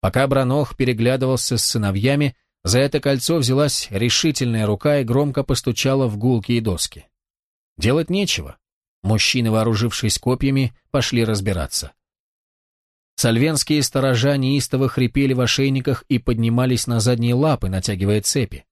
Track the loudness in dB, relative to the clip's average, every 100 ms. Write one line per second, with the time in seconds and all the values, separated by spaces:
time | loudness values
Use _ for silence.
0 | -2 0 0 2 2 0 -2 -2 -2 2
1 | 0 0 0 -2 -2 -2 -2 -2 -2 0
2 | 2 2 0 -2 _ _ 0 2 2 0
3 | 0 -2 0 0 2 2 2 -2 -6 -2
4 | 0 2 0 0 -2 0 0 0 0 0
5 | 2 0 0 -2 -2 -2 -2 -2 0 0
6 | 0 0 2 0 2 -2 0 -4 -6 -10
7 | -20 _ _ _ _ _ _ -4 0 0
8 | 0 -2 -2 -4 -6 -16 _ _ _ _
9 | 0 0 2 0 2 2 2 0 0 -2
10 | -2 -2 -2 0 0 0 0 -4 _ -2
11 | 0 0 0 0 -2 -2 -4 -6 -8 _
12 | _ _ _ _ _ _ _ _ _ _
13 | _ -4 0 2 2 0 0 0 0 0
14 | 0 0 0 0 0 0 0 0 0 0
15 | 0 2 0 2 0 2 0 0 0 -4
16 | 0 -2 0 0 2 2 2 0 0 0
17 | 2 2 0 2 2 0 -2 -2 -2 -2
18 | 0 0 0 -2 -2 -6 _